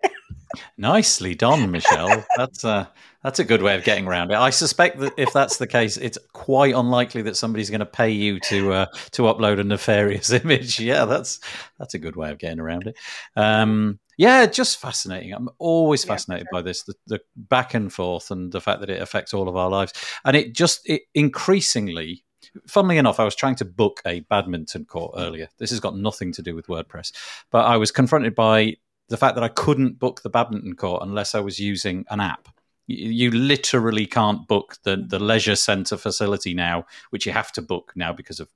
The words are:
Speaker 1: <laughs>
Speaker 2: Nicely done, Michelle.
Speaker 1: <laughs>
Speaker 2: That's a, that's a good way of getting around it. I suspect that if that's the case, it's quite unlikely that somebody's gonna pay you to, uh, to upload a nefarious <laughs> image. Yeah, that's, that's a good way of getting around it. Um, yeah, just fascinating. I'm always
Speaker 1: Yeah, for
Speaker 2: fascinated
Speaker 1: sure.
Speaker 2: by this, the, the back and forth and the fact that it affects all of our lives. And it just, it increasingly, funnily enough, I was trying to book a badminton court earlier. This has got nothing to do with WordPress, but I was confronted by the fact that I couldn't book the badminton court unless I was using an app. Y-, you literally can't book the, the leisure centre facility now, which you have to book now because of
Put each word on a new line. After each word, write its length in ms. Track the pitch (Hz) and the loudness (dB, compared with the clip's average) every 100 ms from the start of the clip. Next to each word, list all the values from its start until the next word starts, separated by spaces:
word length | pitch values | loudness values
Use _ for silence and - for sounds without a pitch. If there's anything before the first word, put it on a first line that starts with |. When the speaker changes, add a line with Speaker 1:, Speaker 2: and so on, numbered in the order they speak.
Speaker 1:
<laughs> 60 | - - - - - - - - | -2 -2 -18 -18 -16 -16 -16 -4
Speaker 2:
Nicely 580 | 101 202 - - 92 | 2 4 4 2 -2
done, 360 | 85 117 151 104 | 2 4 4 2
Michelle. 540 | 85 - - 87 107 - | 0 2 2 4 0 2
Speaker 1:
<laughs> 60 | 740 | 0
Speaker 2:
That's 280 | 110 - | 0 -2
a, 260 | 113 104 95 _ - _ | -2 -2 -2 _ -20 _
that's 160 | 135 131 | -4 -2
a 60 | |
good 180 | 117 113 | 2 4
way 140 | 98 95 | 4 2
of 80 | |
getting 220 | 98 101 92 | 2 2 2
around 220 | 90 87 | -2 0
it. 40 | 104 | 4
I 140 | 127 | 4
suspect 480 | - 156 - 175 139 | 4 0 4 2 2
that 120 | 139 - | -6 -2
if 140 | 135 | 0
that's 260 | 139 139 - | 2 2 0
the 80 | 120 | 0
case, 300 | 123 110 - | 2 0 -2
it's 200 | 127 - - | -8 -8 -16
quite 420 | - - 135 143 | -12 0 4 4
unlikely 480 | 127 120 123 123 120 | 4 2 2 0 -2
that 140 | 110 95 | -4 -4
somebody's 320 | 113 110 101 | -2 -2 -2
gonna 160 | 107 104 | -4 -4
pay 240 | - 113 | 0 2
you 300 | 107 104 98 | 2 0 -2
to, 320 | - 101 98 | -2 0 2
uh, 140 | 95 95 - - | 2 0 -4 -8
to 100 | - | 2
upload 380 | 117 113 107 101 | 2 4 2 2
a 40 | |
nefarious 640 | 101 101 - 104 101 101 - | 0 -2 2 2 2 0 2
<laughs> 140 | 120 | 2
image. 360 | 160 135 120 - | 4 0 0 -4
Yeah, 240 | 113 143 | 0 2
that's, 340 | 113 143 - - - - - - | 2 0 -4 -10 -12 -14 -16 -18
that's 160 | - | -14
a 40 | 87 | -12
good 180 | 80 80 | -10 -10
way 140 | 78 | -10
of 60 | 76 | -8
getting 200 | 85 80 | -10 -8
around 260 | 80 87 101 | -6 -8 -8
it. 80 | 110 - - - - | -12 -14 -16 -8 0
Um, 640 | 107 107 110 107 107 101 _ - | 2 4 4 2 0 -4 _ 2
yeah, 300 | 196 262 226 | 6 8 6
just 340 | - 254 - | 2 -2 -4
fascinating. 520 | 135 - 98 92 92 | -6 -8 -8 -10 -10
I'm 160 | 101 123 - | -10 -12 -6
always 440 | 170 165 156 147 | 0 4 4 2
Speaker 1:
Yeah, 40 | - | 0
for 40 | |
Speaker 2:
fascinated 320 | 107 - 90 87 | -6 -6 -8 -6
Speaker 1:
sure. 100 | 90 | -6
Speaker 2:
by 20 | |
this, 200 | 87 87 | -6 -8
the, 120 | - 95 - | -10 -14 -10
the 140 | 107 _ - | -10 _ -16
back 380 | 104 127 123 | 0 0 2
and 180 | 117 101 | -2 -4
forth 380 | - 90 87 - | -4 -4 -4 -6
and 200 | 95 90 | -8 -8
the 80 | 90 | -6
fact 200 | 104 101 | -4 -4
that 100 | 98 | -4
it 100 | 92 | -8
affects 300 | 87 104 - | -6 -6 -6
all 140 | 101 92 | -4 -4
of 80 | 90 | -2
our 120 | 92 | 0
lives. 220 | 98 95 - - - | 0 -2 -6 -12 -6
And 100 | - 143 | 2 2
it 160 | - | 2
just, 340 | 120 170 - - | 0 0 0 -2
it 140 | 156 - | -4 -2
increasingly, 1080 | 147 147 - - 190 - 120 101 82 80 90 _ _ _ - - | 0 0 0 2 2 2 -2 -4 -6 -8 -12 _ _ _ -20 -2
funnily 300 | 202 190 165 | 2 4 4
enough, 220 | 127 98 | 4 4
I 40 | |
was 100 | 110 | 0
trying 220 | - 135 127 | 0 -2 -2
to 80 | |
book 360 | 95 90 104 - 92 | -4 0 0 0 -6
a 140 | 87 | -6
badminton 640 | 78 101 92 87 78 - - | -2 -2 -2 -6 -8 -12 -12
court 280 | 87 82 92 | -10 -10 -8
earlier. 320 | 85 80 78 - | -8 -8 -14 -10
This 120 | 113 | -8
has 100 | 117 | -4
got 160 | 95 95 | -6 -4
nothing 360 | 104 - 92 | -4 -4 -6
to 100 | - | -8
do 120 | 90 | -10
with 120 | 82 82 | -10 -8
WordPress, 460 | 85 - 80 - - - - - | -8 -8 -12 -14 -14 -16 -18 0
but 160 | 120 113 | 2 4
I 100 | 117 | 4
was 140 | 107 | 2
confronted 440 | - 127 156 113 | 2 4 4 2
by 420 | 104 110 110 110 110 _ _ - | 2 4 6 4 0 _ _ -10
the 80 | 113 | 0
fact 180 | 135 | 2
that 100 | 117 | 2
I 40 | 117 | -2
couldn't 500 | - - 139 131 127 | -2 0 2 2 0
book 240 | 127 - | -4 -4
the 80 | 107 | -2
badminton 460 | 117 120 107 98 90 | 0 0 -4 -8 -8
court 260 | 95 87 | -4 -4
unless 320 | 92 101 101 | -4 -6 -4
I 60 | 110 | -4
was 180 | 101 90 | -4 -4
using 460 | 101 95 104 92 90 | -4 -4 -4 -6 -6
an 100 | 104 | -4
app. 260 | 98 - _ _ _ _ - | -4 -6 _ _ _ _ -12
Y-, 60 | 120 | -8
you 340 | 113 117 123 | -4 0 2
literally 760 | 117 135 143 - 127 113 107 104 | 2 2 2 2 0 2 0 0
can't 400 | - 104 104 - | 2 2 0 0
book 300 | 101 - - | 0 -2 -8
the, 200 | - 98 92 | -4 -2 -2
the 100 | 95 | -2
leisure 380 | 104 113 107 101 | 2 2 2 0
centre 400 | - 98 92 101 | 2 0 -2 -4
facility 580 | - - 104 101 95 | -4 -2 -2 -2 -4
now, 300 | 87 85 85 - - - | -2 -2 -2 -6 -16 -10
which 180 | 104 - | -8 -4
you 60 | |
have 180 | 104 - | -4 -4
to 100 | - | -6
book 300 | - 110 - 90 | -6 -6 -8 -8
now 160 | 82 | -8
because 260 | 85 - - | -8 -12 -16
of 100 | 82 | -16